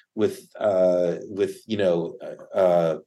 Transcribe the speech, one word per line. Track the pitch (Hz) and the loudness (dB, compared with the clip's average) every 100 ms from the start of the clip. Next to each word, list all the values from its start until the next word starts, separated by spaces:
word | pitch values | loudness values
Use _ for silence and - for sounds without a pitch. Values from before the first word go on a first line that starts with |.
| _ | _
with, | 110 101 - - - | -2 -2 -4 -14 -4
uh, | 107 92 92 90 87 85 - | 0 2 4 4 0 -2 -6
with, | 95 98 - - | -4 -4 -4 -8
you | 104 | -2
know, | 95 85 80 - 76 - - | 0 0 -2 -8 -14 -16 -6
uh, | 98 92 87 82 78 | 0 4 4 2 -2